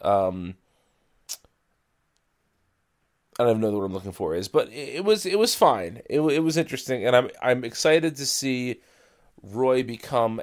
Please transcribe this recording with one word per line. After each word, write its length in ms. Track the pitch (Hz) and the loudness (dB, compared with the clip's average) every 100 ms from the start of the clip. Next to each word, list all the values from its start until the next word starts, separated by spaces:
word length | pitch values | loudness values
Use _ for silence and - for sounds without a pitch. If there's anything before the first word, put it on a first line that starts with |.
um, 520 | - 101 95 92 87 92 _ _ _ _ _ _ - - _ _ _ _ _ _ _ _ _ _ _ _ _ _ _ _ _ _ _ - | 0 2 0 -2 -10 -12 _ _ _ _ _ _ -16 -16 _ _ _ _ _ _ _ _ _ _ _ _ _ _ _ _ _ _ _ -2
I 40 | |
don't 80 | 120 110 | 2 2
even 20 | |
know 140 | 110 104 | 2 0
what 60 | |
I'm 80 | 98 | -2
looking 200 | 95 95 | -6 -10
for 220 | 90 87 | -6 -4
is, 140 | 82 98 | -4 0
but 200 | 151 127 | 0 0
it, 280 | 117 139 147 | -6 -10 -4
it 80 | |
was, 220 | 196 214 185 | 0 0 0
it 120 | 196 | 0
was 160 | 226 | 0
fine. 480 | - 180 113 87 113 - | 4 4 4 -2 -8 -4
It, 120 | 139 | 0
it 180 | 156 147 | 2 2
was 180 | 160 160 | 2 0
interesting, 480 | - 131 - 127 | -2 -6 -4 -2
and 120 | 107 123 | 4 4
I'm, 140 | 127 - | 4 -2
I'm 220 | 127 127 | 0 0
excited 500 | 120 - 156 160 160 139 | -2 -2 4 4 2 -4
to 100 | 139 | -6
see 540 | - 135 127 123 117 _ _ _ _ _ _ | -4 -2 -2 -4 -8 _ _ _ _ _ _
Roy 400 | - 107 131 127 | -10 0 2 2
become 580 | 117 117 - 127 113 113 | 0 -8 -4 0 0 -2